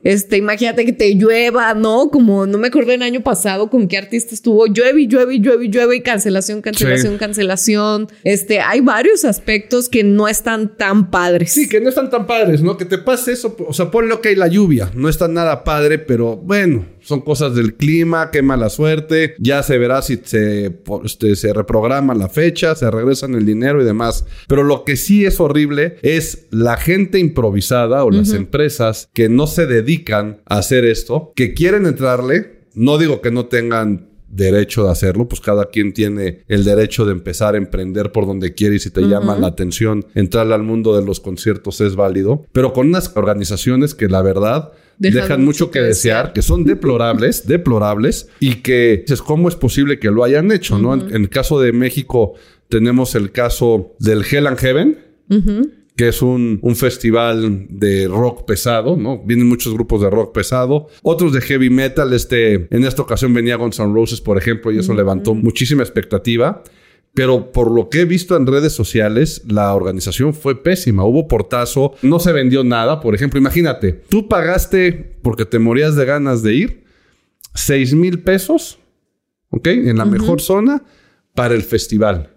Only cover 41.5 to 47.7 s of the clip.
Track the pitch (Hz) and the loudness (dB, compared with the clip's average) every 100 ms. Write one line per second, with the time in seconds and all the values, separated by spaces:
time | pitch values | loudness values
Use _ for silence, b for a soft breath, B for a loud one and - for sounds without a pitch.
41.5 | 98 101 - 104 95 98 92 98 147 - | -4 -6 -2 -2 0 0 0 0 -2 -2
42.5 | - 131 123 139 180 - 107 104 101 98 | 0 0 2 2 2 -2 -2 0 -2 -4
43.5 | 101 131 127 147 - 104 95 95 95 104 | -4 0 0 0 -2 0 2 2 0 0
44.5 | 139 151 b b b 190 208 - 139 139 | -2 -6 b b b 0 0 0 2 2
45.5 | 147 165 139 120 110 117 110 - 104 - | 2 -2 0 0 0 0 0 -2 -2 0
46.5 | - 147 - 151 120 117 113 123 - 98 | 2 0 0 0 0 0 0 0 -2 -2
47.5 | 175 175 | 0 2